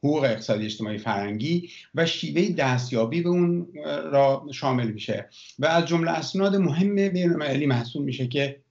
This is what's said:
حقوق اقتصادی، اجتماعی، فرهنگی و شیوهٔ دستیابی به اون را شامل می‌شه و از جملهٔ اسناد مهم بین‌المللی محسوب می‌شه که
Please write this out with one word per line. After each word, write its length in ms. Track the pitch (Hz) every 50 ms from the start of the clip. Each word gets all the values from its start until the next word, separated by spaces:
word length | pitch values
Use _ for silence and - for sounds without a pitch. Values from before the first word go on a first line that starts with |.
| -
حقوق 200 | 139 151 156 139
اقتصادی، 420 | 127 110 107 - - 113 107 107
اجتماعی، 320 | 107 107 - 110 104 107 104
فرهنگی 720 | - 117 107 101 101 101 104 107 120 151 170 175 175 - - - - - _
و 100 | 139 165
شیوهٔ 480 | 165 - - - 156 143 165 185 208 175
دستیابی 680 | - 139 131 127 123 123 - 127 117 113 113 143 170
به 80 | 170 175
اون 380 | 180 180 175 175 175 175 170 - - 151 151
را 600 | 156 147 147 156 156 143 139 139 139 135 135 139 143
شامل 360 | 135 - - 139 131 123 120 113
می‌شه 420 | 104 104 - - 104 95 - - _ - - - - -
و 60 | 139
از 200 | 156 165 170 165
جملهٔ 260 | - 170 170 165 165
اسناد 440 | 165 160 - - - 190 196 196 190
مهم 400 | 196 185 165 135 165 190 202 202
بین‌المللی 720 | 196 196 196 180 180 180 175 165 151 151 143 135 139 151
محسوب 400 | 143 127 120 117 - - 147 143
می‌شه 220 | 139 131 - 131 127
که 320 | 123 143 139 139 139 - _ _